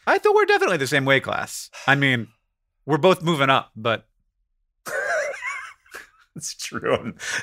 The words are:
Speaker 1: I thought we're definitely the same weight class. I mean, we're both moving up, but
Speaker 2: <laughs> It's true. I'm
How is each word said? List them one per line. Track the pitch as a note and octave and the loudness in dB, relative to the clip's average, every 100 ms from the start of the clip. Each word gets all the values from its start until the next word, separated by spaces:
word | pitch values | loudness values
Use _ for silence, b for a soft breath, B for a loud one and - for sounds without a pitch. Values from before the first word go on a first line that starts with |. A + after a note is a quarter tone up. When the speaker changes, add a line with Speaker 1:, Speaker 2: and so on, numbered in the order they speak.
| - | 0
Speaker 1:
I | F#4 | 2
thought | G#4 | 4
we're | G#4 | 4
definitely | G4 G4+ F#4+ F3 | 4 2 2 0
the | C3 | 0
same | D3 C3+ | 0 4
weight | C3+ | 2
class. | A2 - - - - - - | 2 -4 -6 -10 -14 -4 2
I | |
mean, | C#3 C#3 B2 G#2+ _ _ _ _ _ | 2 4 0 -2 _ _ _ _ _
we're | - D3+ | -2 2
both | F3 F3+ | 4 4
moving | D#3+ D#3+ C3+ | 2 2 2
up, | C3 - | 2 0
but | - A2+ G#2+ - _ _ _ _ _ _ _ - | -6 -4 -4 -6 _ _ _ _ _ _ _ -10
Speaker 2:
<laughs> | - - D#5 C#5+ F#5+ B5 C6+ - - B B B B B E3 | -8 -4 -4 -6 -8 -10 -12 -14 -20 B B B B B -16
It's | - | -14
true. | - - A#2 - | -12 -12 -6 -2
I'm | C3 A#2+ - B B | -2 -4 -12 B B